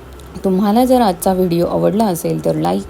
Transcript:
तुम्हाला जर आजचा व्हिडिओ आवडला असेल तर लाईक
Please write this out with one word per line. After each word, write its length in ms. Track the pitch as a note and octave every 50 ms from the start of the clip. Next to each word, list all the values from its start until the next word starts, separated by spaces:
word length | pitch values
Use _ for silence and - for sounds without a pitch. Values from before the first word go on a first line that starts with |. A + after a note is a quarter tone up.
| - - - - - - - - -
तुम्हाला 420 | G3 F#3 F#3 G#3+ G3+ G#3 A#3 C4
जर 160 | B3+ C4 B3
आजचा 320 | A#3+ G3+ F3+ E3+ - F#3+ F#3+
व्हिडिओ 320 | F#3 F#3 F3+ E3+ E3+ E3+
आवडला 400 | - - E3+ E3 E3+ F3+ G#3 A3+
असेल 400 | G#3 F3 E3 - E3 D#3+ D#3+ D#3
तर 100 | E3 D#3+
लाईक 260 | D#3 D#3 E3+ F#3 G3 G3